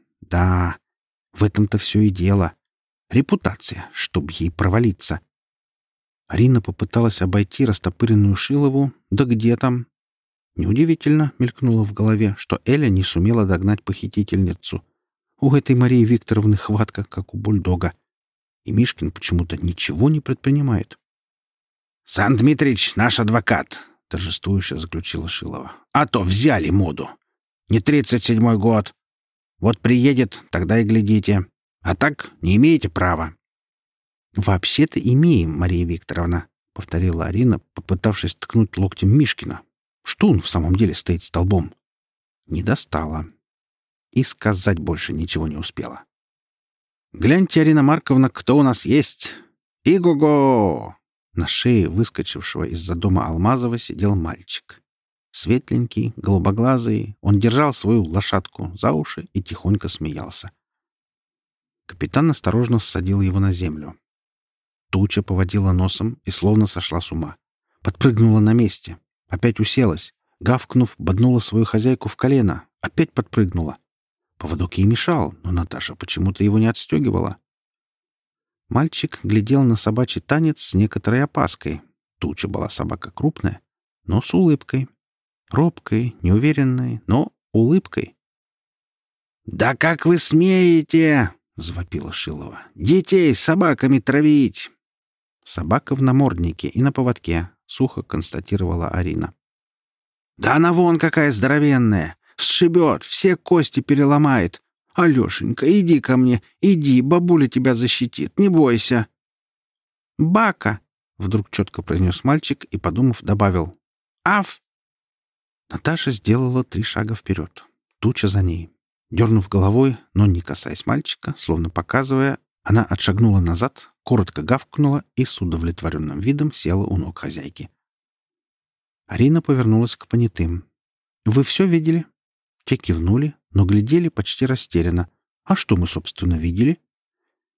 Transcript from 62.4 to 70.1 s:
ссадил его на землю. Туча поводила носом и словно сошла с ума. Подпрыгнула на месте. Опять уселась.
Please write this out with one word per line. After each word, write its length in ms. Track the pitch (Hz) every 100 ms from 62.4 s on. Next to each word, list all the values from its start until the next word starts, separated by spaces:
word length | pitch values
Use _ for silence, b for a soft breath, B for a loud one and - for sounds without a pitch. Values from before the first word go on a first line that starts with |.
| 92 110 120 113
ссадил 420 | - 92 90 98
его 200 | 95 98
на 120 | 98
землю. 460 | 87 90 76 73 - _ _ _ _ _ _ _ _ _
Туча 320 | 95 101 -
поводила 500 | - 92 92 104 95
носом 460 | 90 92 - 110 117
и 60 | -
словно 360 | - 101 110 104
сошла 360 | 90 - 85
с 100 | -
ума. 240 | 82 76 - _ _ _ _
Подпрыгнула 580 | - - 135 107 113 107
на 140 | 107
месте. 440 | 117 110 - - - _ _ _
Опять 320 | 90 120 107
уселась. 540 | 104 - 113 76 -